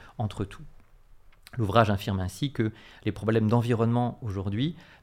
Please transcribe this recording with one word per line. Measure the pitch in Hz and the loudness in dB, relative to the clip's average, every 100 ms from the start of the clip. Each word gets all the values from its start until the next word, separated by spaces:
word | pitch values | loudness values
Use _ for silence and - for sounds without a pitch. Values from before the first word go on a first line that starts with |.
| - - | -10 -6
entre | 107 - | -6 -4
tout. | 98 - 151 - - - - - - - - - | -8 -8 -18 -20 -20 -20 -20 -20 -20 -20 -12 -4
L'ouvrage | 101 110 110 | 2 4 4
affirme | 98 - 98 | 2 0 -2
ainsi | 90 - 143 | -4 -4 -4
que | 131 110 - - - | 0 -2 -4 -14 -8
les | 107 | -6
problèmes | - 107 113 107 | -2 0 2 4
d'environnement | 120 117 110 113 120 120 - | 4 4 2 2 2 0 -4
aujourd'hui | 113 95 95 104 151 - - - | -6 -4 -2 -2 -2 -4 -14 -10